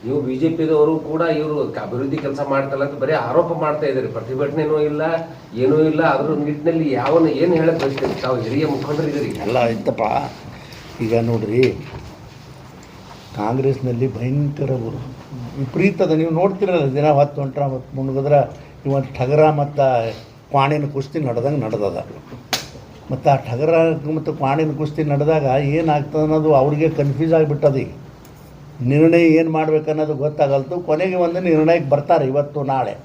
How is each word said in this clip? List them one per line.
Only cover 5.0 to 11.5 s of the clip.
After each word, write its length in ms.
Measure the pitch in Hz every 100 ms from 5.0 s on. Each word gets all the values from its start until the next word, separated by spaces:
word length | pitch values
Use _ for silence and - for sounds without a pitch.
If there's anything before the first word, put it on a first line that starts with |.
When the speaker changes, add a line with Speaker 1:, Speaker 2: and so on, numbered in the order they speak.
| 160 - 165 - - 110
Speaker 1:
ಏನೂ 240 | 135 151
ಇಲ್ಲ. 220 | 156 151
ಅದ್ರ 420 | 165 - 156 147
ನಿಟ್ಟಿನಲ್ಲಿ 480 | 147 147 170 165 151
ಯಾವನ್ನ 340 | 135 131 165 160
ಏನ್ 260 | 131 175
ಹೇಳಕ್ 260 | 170 165 165
ಬಯಸ್ತೀರಿ? 400 | 139 - - -
ತಾವು 180 | 131 123
ಹಿರಿಯ 260 | 113 139 151
ಮುಖಂಡರು 420 | 139 135 147 151
ಇದ್ದೀರಿ. 180 | 143 -
Speaker 2:
ಎಲ್ಲ 320 | - 98 123
ಇತ್ತಪ್ಪ, 440 | 117 113 120 117 110 127 143 - - - - - - -
ಈಗ 120 | 113 117
ನೋಡ್ರಿ, 500 | 117 113 101